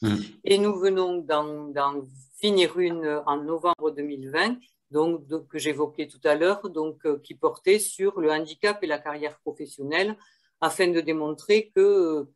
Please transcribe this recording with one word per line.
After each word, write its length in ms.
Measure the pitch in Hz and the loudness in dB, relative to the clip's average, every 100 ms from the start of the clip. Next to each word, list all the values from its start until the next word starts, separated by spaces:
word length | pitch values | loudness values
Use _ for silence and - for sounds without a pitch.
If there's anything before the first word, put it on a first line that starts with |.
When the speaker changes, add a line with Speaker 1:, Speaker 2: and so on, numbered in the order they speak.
Speaker 1:
Mm. 120 | 110 104 - - | -2 -2 -4 -4
Speaker 2:
Et 140 | 190 196 | 2 2
nous 160 | 208 190 | 2 0
venons 400 | 196 190 180 175 | 0 2 0 -2
d'en, 520 | 151 151 151 151 147 | -2 -2 -2 -8 -8
d'en 340 | 143 139 143 131 - - - | -2 -2 -2 -10 -16 -20 -4
finir 400 | 208 196 170 175 | 2 4 2 2
une 420 | 175 170 156 147 147 | 0 0 -2 -2 -2
en 120 | 143 | -2
novembre 540 | 151 165 175 165 156 | -2 -2 0 0 -2
deux 120 | 143 | -2
mille 260 | 147 135 135 | -6 -8 -4
vingt, 280 | 156 214 247 _ _ _ | 0 0 -2 _ _ _
donc, 340 | 147 165 165 135 | 0 0 -2 -4
donc, 200 | 160 - | -8 -8
que 100 | 156 | -6
j'évoquais 500 | 151 143 147 - 147 | -4 -2 -4 -4 -10
tout 140 | - | -2
à 120 | 156 151 | 0 4
l'heure, 340 | 180 202 202 | 2 0 -4
donc, 340 | 156 156 - 156 | -6 -6 -4 -2
euh, 120 | 143 | -2
qui 160 | - | -6
portait 460 | - 156 - 185 208 | -2 -2 0 2 2
sur 420 | 208 - 196 196 | 2 -2 -2 0
le 100 | 156 | 0
handicap 520 | 156 156 156 208 208 | 0 -4 -2 -2 0
et 40 | 160 | -2
la 120 | 147 | -4
carrière 400 | 151 147 147 - | -6 -8 -8 -8
professionnelle, 760 | 151 - 139 - 139 165 208 208 _ _ _ - | -12 -10 -12 -10 -4 0 -2 -4 _ _ _ -2
afin 280 | 160 196 180 | -2 2 2
de 120 | 165 | 2
démontrer 720 | 156 160 151 147 - 214 214 190 | 0 -2 -4 -4 2 2 4 4
que, 60 | |
euh, 440 | 202 196 165 151 139 | 6 6 2 0 -4